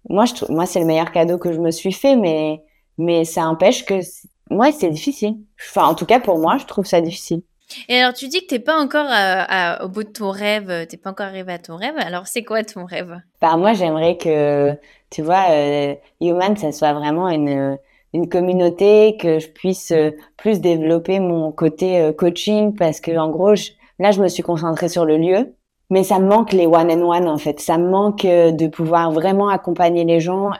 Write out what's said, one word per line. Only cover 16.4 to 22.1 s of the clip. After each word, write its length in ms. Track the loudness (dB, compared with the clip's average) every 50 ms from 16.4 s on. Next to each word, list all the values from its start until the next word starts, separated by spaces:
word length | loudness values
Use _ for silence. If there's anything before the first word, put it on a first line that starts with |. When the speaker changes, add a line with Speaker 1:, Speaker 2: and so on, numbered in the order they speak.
| 0 0 0 0
Speaker 1:
ça 140 | -2 -4
soit 220 | -4 0 0 0 0
vraiment 340 | 0 -2 -2 -2 0 0 0
une, 520 | 0 0 0 0 0 -2 -2 -2 -4 -6 -10 _ _ _ _ _ -4
une 160 | -4 -4 -2
communauté, 880 | 0 0 0 0 2 2 2 2 2 2 4 6 6 6 6 4 4 2
que 200 | 0 0 0 0
je 80 | -2 -6
puisse, 420 | _ -6 -4 -4 -4 -4 -4 0
euh, 220 | 2 2 2 2 0 -6 -14 _ _ -6
plus 240 | -2 0 0 2
développer 580 | 2 2 2 2 2 2 2 0 0 0 -2 0
mon 320 | 0 0 0 -2 -2 -4
côté, 480 | -2 0 0 0 0 0 -2 0 2 2
euh, 120 | 2 2